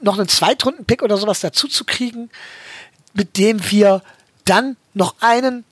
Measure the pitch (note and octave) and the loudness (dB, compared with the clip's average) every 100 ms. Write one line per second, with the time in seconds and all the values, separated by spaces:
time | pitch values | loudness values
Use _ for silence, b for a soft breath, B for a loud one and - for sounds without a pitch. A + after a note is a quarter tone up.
0 | G3+ G3 F#3+ - E3+ - B3 E4 G#3+ A#3+ | -4 -2 0 0 0 0 -2 -4 -2 -2
1 | A3+ G3+ G#3 F#3 E3+ - C#4+ - A#3 - | 0 -2 -2 -4 -4 -4 -4 -6 -6 -6
2 | B3 A#3 A#3 B B B B B B B | -6 -8 -16 B B B B B B B
3 | _ G3 G3 - G#3 A3 E3+ G#3 G3+ F#3+ | _ -6 -4 0 0 0 0 4 6 4
4 | - b b b - F#3+ C4 B3 _ G3 | -2 b b b 0 2 0 -6 _ -4
5 | F3 - A#3 A#3 C4 B3 - | -4 0 2 2 0 -4 -12